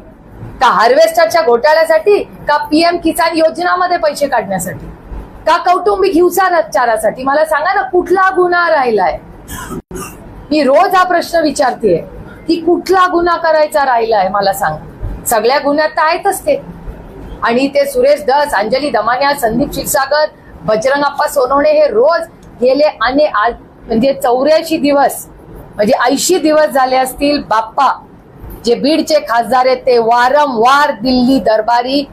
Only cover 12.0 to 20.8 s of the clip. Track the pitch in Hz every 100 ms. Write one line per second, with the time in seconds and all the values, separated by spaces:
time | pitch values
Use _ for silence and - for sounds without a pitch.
12 | - - - - - 330 330 349 339 381
13 | 370 349 349 330 330 311 302 302 277 233
14 | 226 214 185 202 196 196 175 156 - -
15 | - - - 226 226 277 277 294 311 311
16 | 311 359 392 381 302 277 - - - -
17 | - - - - 214 240 277 285 277 254
18 | 262 294 220 285 285 196 214 262 285 226
19 | 208 254 277 285 220 247 294 277 - 294
20 | 269 294 302 - - - 165 220